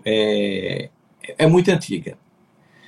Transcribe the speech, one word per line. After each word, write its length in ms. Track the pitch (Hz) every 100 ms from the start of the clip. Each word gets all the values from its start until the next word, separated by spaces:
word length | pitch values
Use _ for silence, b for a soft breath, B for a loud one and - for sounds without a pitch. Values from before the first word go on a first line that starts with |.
| -
é, 840 | 110 107 104 101 95 92 92 - _ _ _ - -
é 80 | 160
muito 240 | 175 180
antiga. 460 | 170 - 90 - - _ _ _ _ b b